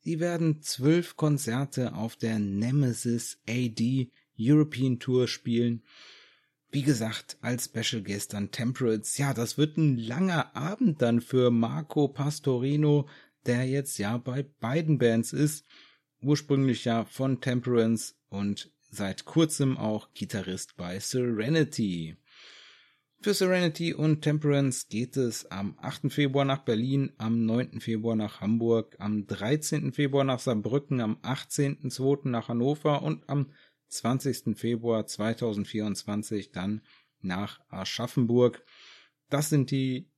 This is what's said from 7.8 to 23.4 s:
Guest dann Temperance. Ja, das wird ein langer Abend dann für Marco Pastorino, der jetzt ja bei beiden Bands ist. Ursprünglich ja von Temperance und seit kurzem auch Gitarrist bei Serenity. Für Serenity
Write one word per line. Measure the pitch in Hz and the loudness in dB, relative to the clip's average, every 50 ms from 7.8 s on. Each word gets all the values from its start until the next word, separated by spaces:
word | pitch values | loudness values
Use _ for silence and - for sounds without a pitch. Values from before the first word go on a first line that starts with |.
| 110 - - 113 95 | -4 -2 -4 -4 -4
Guest | 95 101 101 - - - | -6 -6 -6 -6 -6 -6
dann | 101 101 101 | -6 -6 -6
Temperance. | - - 120 120 131 - 131 117 110 107 107 - - - | -4 -4 -2 -4 -2 0 2 2 2 0 -2 -6 -4 -2
Ja, | 143 139 127 | 0 0 0
das | 107 120 113 - | -2 -2 -4 0
wird | - 147 151 151 | 0 0 0 2
ein | - 156 147 131 | 2 4 4 4
langer | 117 113 110 120 151 185 190 175 156 123 - _ | 2 -2 -4 -2 0 0 2 2 0 -2 -2 _
Abend | 110 143 170 202 - 269 208 151 - | -6 -6 -4 -2 2 2 2 4 4
dann | 123 117 117 117 | 2 4 4 2
für | - - - 127 123 123 | 0 2 2 4 4 6
Marco | 120 117 113 113 135 160 151 - - 151 147 139 | 4 4 2 0 -2 -4 -6 -2 2 2 2 2
Pastorino, | - - 139 147 147 - - 143 131 123 123 139 143 151 151 147 147 147 143 - - - - _ _ _ _ | 0 -2 -4 -4 -4 -2 0 0 0 0 0 0 2 2 4 6 4 4 2 -2 -10 -20 -20 _ _ _ _
der | 127 123 120 127 | 0 0 0 0
jetzt | 131 135 143 135 139 - - | 0 0 -2 -2 -4 -6 -4
ja | 98 101 117 | -2 -2 -2
bei | 120 - 131 123 143 - - _ _ | -2 -4 -4 -4 -4 -6 -6 _ _
beiden | - 113 135 165 165 156 151 | -4 -2 0 0 2 2 4
Bands | 123 123 117 113 113 117 - | 4 6 4 4 4 0 0
ist. | - 143 147 147 151 - _ _ - - - - _ _ _ _ _ _ | 0 2 2 2 0 -4 _ _ -20 -20 -20 -20 _ _ _ _ _ _
Ursprünglich | - 135 147 143 - - 143 135 135 135 120 - - | 0 2 2 2 2 2 2 4 4 2 2 0 0
ja | 123 113 113 107 | 0 0 0 0
von | - - - 135 135 131 123 | -4 -4 -2 0 0 0 0
Temperance | - 135 123 123 120 123 123 117 113 113 113 107 - - _ _ _ | 0 -2 -2 0 0 2 4 4 6 4 2 0 -2 -10 _ _ _
und | _ - 98 101 101 101 - - - _ _ _ _ | _ -6 -4 -2 -2 -2 -4 -8 -18 _ _ _ _
seit | - - 101 95 98 - - | -8 -6 -4 -4 -4 -8 -12
kurzem | - - 160 165 156 - - 143 131 131 | -2 2 2 2 2 2 0 0 0 0
auch | 139 107 107 107 107 - _ _ | -2 -2 -2 -2 -4 -6 _ _
Gitarrist | - - - - 104 90 90 92 92 - - _ | -10 -8 -6 -6 -6 -6 -6 -8 -8 -10 -14 _
bei | - 90 87 90 101 | -12 -10 -8 -8 -8
Serenity. | - - - 127 123 123 117 104 110 127 160 160 151 151 - - 117 98 90 85 80 80 85 _ _ _ _ - - - - - - - - _ _ _ _ _ _ _ _ _ | -8 -4 -2 -2 0 0 -2 -2 0 0 2 2 2 0 0 -2 -2 -2 -2 -4 -6 -10 -12 _ _ _ _ -20 -20 -20 -20 -20 -20 -20 -20 _ _ _ _ _ _ _ _ _
Für | - 208 202 | -2 0 2
Serenity | - | 2